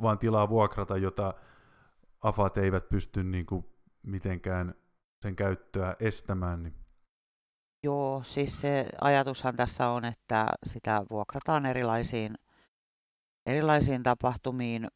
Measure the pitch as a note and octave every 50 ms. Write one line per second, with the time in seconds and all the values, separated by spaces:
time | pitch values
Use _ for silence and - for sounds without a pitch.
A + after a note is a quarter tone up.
0 | A2+ A2 G#2+ G2+ - A2+ A2 G#2+ G#2 G2+ A2+ A2+ G#2 G2 - - G2 - G2 F#2+
1 | F#2+ F#2+ - - G2+ F#2+ - - - - - - _ _ _ _ _ _ _ _
2 | _ _ _ _ - G#2+ G2+ G#2 G2+ F#2+ - G2+ G2 F#2+ F#2+ F#2 - - - G2
3 | - - - G2 F#2 F#2+ F#2 F2+ E2 - F#2+ F2+ - - - _ _ _ _ _
4 | - G2+ G2 F#2+ - G2 F#2 E2+ - F#2+ F#2 F2+ F2+ F2+ - _ _ _ _ _
5 | _ _ _ _ - G2+ F2+ - G2+ G2 F#2+ - - - - G2 F#2 F#2 F2 -
6 | A2 A2 G2 - - - G2+ F#2+ F2+ F2 F2 E2+ E2+ E2 - - - _ _ _
7 | _ _ _ _ _ _ _ _ _ _ _ _ _ _ _ _ - C#3+ C#3+ C#3+
8 | C#3 C3+ C3+ C3+ B2+ - - C#3+ C#3+ C#3 - - - C#3+ C#3+ C#3 B2+ - - -
9 | - C#3+ C#3+ C#3 C3+ C#3 C3 - - B2+ A#2+ B2 B2 - - - B2+ A#2+ A#2+ A#2+
10 | A#2 A#2+ A2+ _ _ - A#2 A2 A2 - G1+ - - - - A2+ - A2 A2 G#2+
11 | G2 - A2 G#2+ G#2 - - C#3 - - D#3+ D3+ C#3 C3 B2+ B2+ A#2+ A#2 A2+ A#2
12 | A#2+ - B2 A#2 A2 G#2+ G#2+ - _ _ _ _ _ _ _ _ _ _ _ _
13 | _ _ _ _ _ _ _ _ - - C3 D3+ D#3 D#3 D3+ D3 D3 C#3 C3+ B2
14 | B2 B2 B2 - - B2+ A#2+ - - C3 B2+ B2+ B2 A#2 A#2 A2+ A2+ - _